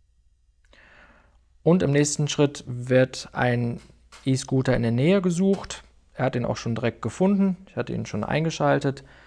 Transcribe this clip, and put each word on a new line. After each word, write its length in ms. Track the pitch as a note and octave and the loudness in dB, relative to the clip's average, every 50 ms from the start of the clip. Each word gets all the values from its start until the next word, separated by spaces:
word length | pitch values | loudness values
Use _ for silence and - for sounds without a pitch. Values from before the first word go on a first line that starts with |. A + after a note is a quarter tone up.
| _ _ _ _ _ _ _ _ _ _ _ _ _ _ _ _ - - - - - - _ _ _ _ _ _ _ _ _ _ | _ _ _ _ _ _ _ _ _ _ _ _ _ _ _ _ -20 -20 -20 -20 -20 -20 _ _ _ _ _ _ _ _ _ _
Und 220 | - D#3+ F3 F#3 - | 2 4 4 4 4
im 80 | C#3 | 2
nächsten 340 | C#3+ C#3+ D3 C#3+ - - D3 | 2 2 2 0 0 -2 -2
Schritt 380 | C#3 - - D3 C#3+ D3 - - | -2 0 2 2 2 0 -4 -12
wird 640 | A#2 B2 B2 A#2+ B2 B2+ B2+ C3 C3 - - - - | -10 -10 -8 -2 2 4 4 4 2 -2 -10 -14 -8
ein 480 | - - B2+ B2 A#2+ A#2+ A#2+ A#2+ - - - - - _ _ - - - - | -4 -2 0 0 0 0 -2 -4 -6 -8 -12 -20 -20 _ _ -20 -16 -6 -2
E-Scooter 500 | C3+ C3 C3 - - C3+ C3 C3 C3 B2 | -2 -2 -2 -2 -2 -2 0 2 2 0
in 80 | - | 2
der 80 | A#2 A2+ | 2 0
Nähe 300 | A#2 A#2+ C#3 E3+ G3 G3+ | 0 2 2 2 2 2
gesucht. 640 | F3+ F#3 E3+ F3 F#3+ G3 G3 F#3 - - - - - - _ _ _ _ | 2 0 0 2 2 2 0 0 -4 -12 -14 -16 -18 -20 _ _ _ _
Er 120 | - - C3 | -6 -2 -2
hat 100 | C3 C3 | -2 0
ihn 100 | B2 A#2 | -2 -2
auch 120 | - - | -2 -4
schon 180 | - - A#2+ A#2 | -4 -4 -4 -4
direkt 280 | A2+ B2 A#2 - - | -2 -2 -4 -4 -4
gefunden. 540 | - A2+ - - F#3 G3 G#3 F#3+ G3 G3 F3+ - - - | -8 -6 -2 0 2 2 4 4 2 2 0 -4 -8 -10
Ich 80 | - | -8
hatte 160 | A#2+ B2 - | -6 -6 -4
ihn 120 | A#2+ A2+ A2 | -4 -6 -6
schon 200 | - - G#2+ G#2 | -6 -6 -6 -2
eingeschaltet. 800 | - - D3+ D#3+ E3 - - D3+ C#3+ C#3 C#3 - C#3 C3+ - - - - - - | -2 0 0 0 -2 -2 0 2 2 2 2 0 -2 -4 -6 -10 -20 -20 -20 -20